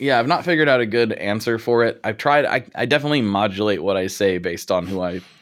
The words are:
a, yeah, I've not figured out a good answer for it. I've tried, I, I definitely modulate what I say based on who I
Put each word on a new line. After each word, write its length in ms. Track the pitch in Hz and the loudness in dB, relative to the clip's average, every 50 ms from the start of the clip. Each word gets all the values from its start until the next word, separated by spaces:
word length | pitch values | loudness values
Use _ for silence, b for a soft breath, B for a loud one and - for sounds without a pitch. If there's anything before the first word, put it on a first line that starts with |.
a, 40 | 135 | 0
yeah, 140 | 139 131 117 | 2 2 2
I've 80 | 117 | 4
not 180 | 139 175 - - | 2 0 0 0
figured 240 | 180 170 156 156 143 | 0 2 2 4 4
out 120 | 131 123 | 4 4
a 60 | 120 | 2
good 260 | 107 110 120 117 107 | 2 2 2 2 0
answer 460 | - - 87 101 104 110 - 120 117 113 | 0 -4 -4 -4 -4 -2 -2 -2 -2 -2
for 260 | - 120 120 117 117 | 0 2 2 4 2
it. 160 | 110 - - | 2 0 -4
I've 140 | - 110 110 - | -6 -8 -6 -2
tried, 260 | - 147 147 147 135 | 0 2 2 2 2
I, 180 | - - 131 117 - - | 2 -2 -4 -4 -6 -6
I 120 | 82 120 | -4 -2
definitely 360 | 120 143 147 139 147 151 139 | 0 0 0 0 0 0 0
modulate 600 | 113 101 101 98 107 104 92 95 107 107 98 80 | 0 0 0 0 0 0 -2 -2 0 0 0 0
what 140 | 82 98 98 | 0 -2 -2
I 100 | 95 92 | 0 -2
say 320 | 95 - - 104 95 92 90 | -4 -2 0 0 0 0 0
based 320 | 87 90 85 82 - - | -2 -6 -6 -6 -4 -4
on 160 | 95 90 87 | -2 -2 -2
who 140 | 92 98 92 | -4 -6 -4
I 200 | 90 87 90 95 - - - _ | -4 -4 -6 -8 -12 -16 -14 _